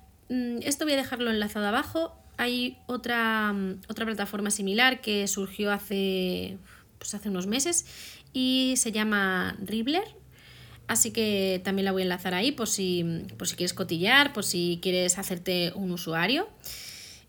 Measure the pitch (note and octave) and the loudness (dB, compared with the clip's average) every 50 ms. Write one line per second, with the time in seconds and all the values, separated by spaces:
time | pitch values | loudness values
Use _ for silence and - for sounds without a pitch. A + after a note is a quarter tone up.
0 | - - - - - - B3 B3+ B3 A#3+ A#3+ A#3 - C#4+ C#4 - D#4+ D4+ C#4+ C4+ | -20 -20 -20 -20 -8 -4 -2 -2 0 -2 -4 -2 -2 -2 -2 0 2 2 2 2
1 | B3+ C4 C4 A#3+ B3 A3+ A3 G#3 G#3 G#3 - G#3+ G#3 G3+ A3 C4+ D4 - - D#4+ | 2 -2 -2 -2 0 0 2 2 0 -2 -2 0 0 2 2 0 0 0 0 -2
2 | E4 - - - - - - - A#3+ B3 B3 B3 B3 B3 B3+ - - - B3 A3 | -2 -2 -4 -12 -20 -14 -6 -2 -2 0 0 0 0 -2 -4 -8 -8 -6 -6 -4
3 | - A#3 A#3+ A#3+ A3+ A3+ A3 A3 G#3+ G#3 G3+ G3 F#3+ F#3+ G3 F#3+ - - G#3+ A3 | -2 0 0 2 4 4 4 4 2 2 2 0 0 -2 -4 -6 -8 -10 -6 -4
4 | A3+ A3+ A3 G3+ G3+ G3+ - G#3 G#3 G#3 G3+ - G3 F#3+ G3 A3+ B3+ C4 - - | -2 -2 -2 -2 -2 -4 -2 -2 0 0 0 0 0 2 4 6 6 6 4 2
5 | - G#3+ G#3 G3+ G3+ G3 - G#3 F#3+ F#3+ - - G#3 G3+ G3+ G3+ - - G3 G3 | 0 0 0 0 0 0 -2 -2 -4 -4 -4 -2 0 0 0 0 -2 -2 -2 0
6 | G3 F#3+ F#3+ F#3 F#3 F3+ F3+ F3+ F#3 F3+ F#3+ F#3 - - - - - - - - | 2 2 2 0 0 0 -2 -2 -4 -6 -8 -12 -16 -20 -20 -20 -20 -20 -18 -12
7 | - - G#3+ G3+ - G#3+ F#3+ F3+ F#3 G3+ A3 C#4 C#4+ F4 E4+ - - - - - | -10 -10 -8 -6 -4 -4 -2 -2 -2 0 0 0 2 2 0 0 -2 -4 -10 -16
8 | - - - - - - - C4 B3+ B3+ C4 C4 C4 C4 C4 B3+ - A3+ G#3 G#3+ | -16 -16 -16 -18 -20 -6 -2 0 2 4 4 4 4 2 2 2 0 0 0 0
9 | G#3+ A3 G#3 G3+ G3 F#3+ F#3 F3+ - F#3 F#3+ - G3 G3 G#3+ A3+ A3+ C#4 D#4 F#4 | 2 2 2 2 2 2 2 2 0 -2 -4 -6 -6 -4 -2 -2 0 2 2 0
10 | A4+ - - - - - - - - - - - - - - - - - - - | 0 -2 -8 -18 -20 -20 -20 -20 -20 -20 -20 -20 -20 -20 -20 -14 -6 -2 0 2
11 | - A3 G#3 A3+ A3 G#3+ G3+ G3 F#3+ F#3+ F#3 F#3 F#3 G3+ G3 G3 G3 G3 F#3+ F#3+ | 2 2 2 0 2 2 2 2 2 2 0 0 0 0 0 2 2 2 2 2
12 | F#3 F#3 F3+ F3+ - F#3 F3+ F3+ G#3+ D4 C#4 B3+ A3 G#3+ - G3+ F#3+ F3+ F3+ F3 | 2 0 0 0 0 0 0 2 2 0 0 0 -2 -2 0 0 0 0 0 0
13 | E3+ E3+ E3 - - F#3 - - G3 - - - F3 F3+ - - F#3 F3 F3 E3 | 0 0 -2 -4 -6 -8 -10 -6 -4 -4 -2 -2 -2 -2 -2 -4 -4 -2 0 0
14 | F3+ A3 C4 C#4 C#4+ C#4 - G#3+ F#3+ - - F3 F3 F3 E3+ E3+ - F#3 F3+ F3+ | 4 6 6 6 6 4 2 -2 -2 -2 0 0 2 0 0 0 0 0 2 2
15 | F3+ F3+ F3+ G3 F#3+ - F#3 F3 F3+ F#3 F3+ F3+ F3 F3 - G3+ G3 F3+ F3 E3+ | 2 2 0 0 -2 -4 -6 -4 -2 -2 0 0 0 0 -2 -2 -4 -2 -4 -4
16 | - D#3+ D#3+ E3 F3 G3+ C4+ E4 A4 A4 - - - - - - - - - - | -4 -2 0 0 2 2 2 0 -2 -4 -8 -14 -12 -12 -12 -12 -12 -14 -14 -16
17 | - - - - - | -16 -18 -20 -20 -20